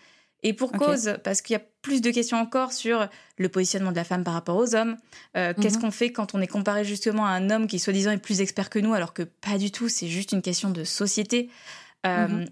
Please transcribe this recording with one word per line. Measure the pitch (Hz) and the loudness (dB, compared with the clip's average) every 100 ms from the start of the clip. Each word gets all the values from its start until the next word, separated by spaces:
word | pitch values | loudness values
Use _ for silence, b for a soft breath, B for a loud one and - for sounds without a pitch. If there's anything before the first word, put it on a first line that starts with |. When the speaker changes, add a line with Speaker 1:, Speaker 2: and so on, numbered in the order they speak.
| b b b _ | b b b _
Speaker 1:
Et | 220 | -2
pour | 220 254 | 0 -2
Speaker 2:
Ok. | 202 | 2
Speaker 1:
cause, | 294 285 214 202 | 2 2 0 -2
parce | - 196 | -2 -2
qu'il | - | 0
y | 220 | -2
a | - _ | -4 _
plus | - 277 | -2 2
de | 240 | 2
questions | 240 233 233 | 2 2 0
encore | 226 262 254 | 2 0 0
sur | 254 226 233 202 B B - | -2 0 0 0 B B -2
le | 185 | 0
positionnement | 185 185 202 190 | 2 0 0 0
de | 170 | -2
la | |
femme | 170 180 | 0 0
par | 175 | 0
rapport | 165 165 180 | -2 0 2
aux | 240 | 2
hommes, | 220 226 226 B B B 175 | 2 0 -4 B B B -2
euh, | 175 180 | 0 2
qu'est-ce | 208 220 | 2 2
Speaker 2:
Mhm. | |
Speaker 1:
qu'on | 233 | 0
fait | - 240 | 0 0
quand | 240 202 | 0 -4
on | 196 | -2
est | 185 | -2
comparé | 208 196 208 | 0 0 0
justement | 208 202 226 214 208 | 0 -2 0 2 2
à | |
un | 185 190 | 2 2
homme | 220 220 | 2 0
qui, | 185 | -2
soi-disant, | - 196 196 | 0 2 2
est | 208 | 0
plus | - 196 | 0 0
expert | 190 - 190 | 0 -2 -2
que | 214 | 0
nous, | 214 | 2
alors | 214 170 | 2 0
que | - | -4
pas | 170 _ 202 202 | -8 _ -4 -2
du | 202 | -2
tout, | 202 233 | -2 -2
c'est | - 170 | -2 -2
juste | 170 202 | -4 -2
une | 190 | -2
question | 180 175 196 | 0 -2 -2
de | 175 | -2
société. | 156 - 202 - 214 240 240 B B B B _ 185 | -4 -2 0 0 0 0 -2 B B B B _ -2
Euh, | 180 202 | 2 2
Speaker 2:
Mhm. | 185 175 | 0 -2